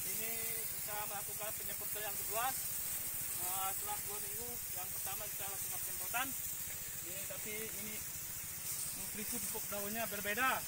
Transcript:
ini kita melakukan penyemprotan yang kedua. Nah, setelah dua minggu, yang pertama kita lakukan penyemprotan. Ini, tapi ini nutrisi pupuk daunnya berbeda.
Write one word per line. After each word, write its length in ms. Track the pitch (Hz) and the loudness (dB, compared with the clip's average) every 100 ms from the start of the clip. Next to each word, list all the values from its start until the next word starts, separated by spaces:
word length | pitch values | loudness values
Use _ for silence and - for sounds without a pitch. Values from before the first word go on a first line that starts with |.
ini 280 | - - 226 226 - - - | 0 0 0 2 2 0 -2
kita 300 | - - 208 214 | -2 0 0 0
melakukan 440 | 208 208 208 - - | 0 -2 -2 -2 -2
penyemprotan 480 | 196 202 208 208 | -2 -2 -2 0
yang 80 | 208 196 - | 0 0 2
kedua. 240 | - 247 262 - - - - - - - - | 4 4 2 0 0 0 0 0 0 0 2
Nah, 320 | 359 381 - | 2 4 4
setelah 240 | - - - | 2 0 0
dua 160 | - 403 | 0 -2
minggu, 320 | 196 208 240 240 - 240 | 0 0 -2 -2 -2 -2
yang 140 | 240 - | -2 -2
pertama 240 | - 196 214 | 0 0 -2
kita 160 | - 196 | -2 -2
lakukan 320 | 196 - - | 0 0 0
penyemprotan. 480 | - - - 233 269 - - - - - - - 339 | 0 0 0 2 2 0 -2 -2 -2 -2 -4 -4 -4
Ini, 160 | 359 - | -2 -2
tapi 240 | - 220 214 | -2 -2 0
ini 400 | 220 202 208 214 - - - - - - - - - - | -2 -2 -2 -2 -2 -4 -4 -4 -4 -4 -2 0 0 -2
nutrisi 400 | - 208 214 240 - | -2 -2 0 0 0
pupuk 160 | 220 - | 0 0
daunnya 320 | 202 202 226 220 | 0 0 0 0
berbeda. 480 | 202 202 208 262 208 | 0 2 6 6 6